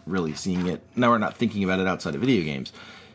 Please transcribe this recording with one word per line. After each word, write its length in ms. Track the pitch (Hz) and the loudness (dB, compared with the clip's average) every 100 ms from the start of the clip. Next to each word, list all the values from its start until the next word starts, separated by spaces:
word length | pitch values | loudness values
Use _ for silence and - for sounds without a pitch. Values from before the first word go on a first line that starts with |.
| - | -4
really 280 | 95 80 | -2 -2
seeing 320 | 71 98 90 90 | -4 -2 -2 -2
it, 160 | 80 - - | -4 -6 2
now 140 | 123 | 4
we're 80 | 117 | 4
not 180 | 101 - | 2 -2
thinking 260 | 113 104 | -2 0
about 160 | 95 95 | 0 2
it 60 | 95 | 2
outside 280 | 85 90 | 0 -2
of 60 | 73 | -2
video 200 | 127 113 | 2 2
games. 300 | 78 69 - - - - - | 2 -4 -8 -14 -20 -20 -20